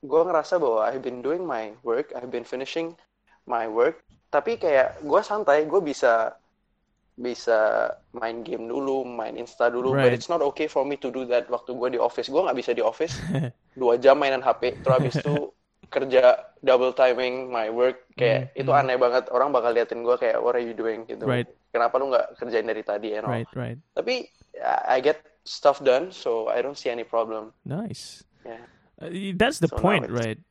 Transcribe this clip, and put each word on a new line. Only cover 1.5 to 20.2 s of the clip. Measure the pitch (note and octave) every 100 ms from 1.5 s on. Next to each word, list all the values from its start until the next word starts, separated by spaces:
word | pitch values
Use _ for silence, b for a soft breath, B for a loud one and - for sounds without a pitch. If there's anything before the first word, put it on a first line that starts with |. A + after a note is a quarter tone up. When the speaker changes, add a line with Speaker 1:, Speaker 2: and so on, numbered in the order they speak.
| A#2+ A2 A2 A#2
Speaker 1:
work, | A#2 D3+ B2+
I've | B2
been | A#2+ A#2
finishing | B2+ C3+ - E3 E3+ _ _ _ b -
my | A#2 A2+
work, | A2 C3 - _ _ _
tapi | D3+ F3 A#3
kayak | F3+ C#3 B2+ - D3+
gue | E3
santai, | G3+ G#3 G3+ D3 D#3
gue | F3+
bisa, | D#3 C3+ B2+ A2+ A2+ - _ _ _ _ _ _ _
bisa | - B2 A#2 - A2+ A2 A2 A2+ - _ A#2+
main | A2+ A#2
game | A2 A2 A2+
dulu, | B2+ C#3 C3+ B2
main | A#2+ A2+ A#2
Insta | A#2 - A#2+
dulu, | A#2+ B2+
but | C3+ B2+
Speaker 2:
Right. | A#2+
Speaker 1:
it's | -
not | E3+
okay | C#3+ - D#3
for | D3
me | C3+ C#3+
to | C3
do | B2 B2+
that | A#2+ A#2+
waktu | A#2+ - A#2+
gue | B2
di | A#2+
office. | A#2 - A#2+
Gue | C#3+
nggak | F#3 C3
bisa | A#2
di | A#2+
office | A2 A2+ D#3+ B2+
Speaker 2:
<laughs> | D#3 C#3 C#3+ - _ -
Speaker 1:
dua | B2+ A#2+
jam | C3 C#3
mainan | C#3 C3+
H | C3 A2+
P, | B2+ -
terus | - C3
habis | C3 D3
itu | - D3 - _ _
Speaker 2:
<laughs> | _ -
Speaker 1:
kerja | C#3 C3+ B2+ B2+ B2 - _
double | C3 B2+ B2+ B2
timing | C3 A#2+ B2+ B2+ B2+
my | B2 A2
work, | A#2 B2+ B2+ _ -
kayak | B2 A2+ B2+
Speaker 2:
Hmm, | -
Speaker 1:
itu | C3+
Speaker 2:
hmm. | C#3
Speaker 1:
aneh | C3+ B2+
banget. | B2 B2 B2
Orang | B2+ C3+
bakal | C3+ A#2 A#2
liatin | A2+ A#2
gue | A#2
kayak, | B2